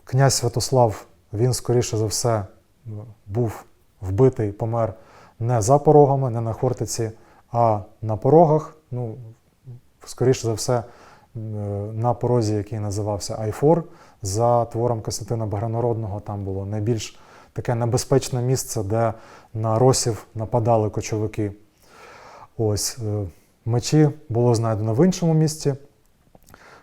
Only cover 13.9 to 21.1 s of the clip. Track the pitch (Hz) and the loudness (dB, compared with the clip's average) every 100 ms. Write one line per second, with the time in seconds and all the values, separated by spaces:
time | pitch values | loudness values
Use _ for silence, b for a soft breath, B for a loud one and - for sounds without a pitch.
13.9 | B B B 101 104 120 120 117 113 120 | B B B -6 0 2 2 0 -2 -2
14.9 | 113 110 - 110 117 107 101 113 113 120 | -2 -6 -8 -6 -6 -4 -4 -4 -2 -2
15.9 | 110 107 104 101 101 98 95 98 107 104 | -2 -6 -8 -8 -8 -6 -6 -6 -4 -2
16.9 | 110 - B B B B - - 117 120 | -2 -6 B B B B -10 -4 -2 0
17.9 | 123 - 135 - 127 123 131 - 117 95 | -2 2 0 0 -4 0 -2 -4 -6 -2
18.9 | 113 117 101 B B B 110 110 110 127 | 0 -2 -4 B B B -6 0 4 4
19.9 | - 120 104 - 110 110 123 113 113 107 | 4 0 -4 -8 -12 -4 0 2 2 2
20.9 | 107 - | -4 -6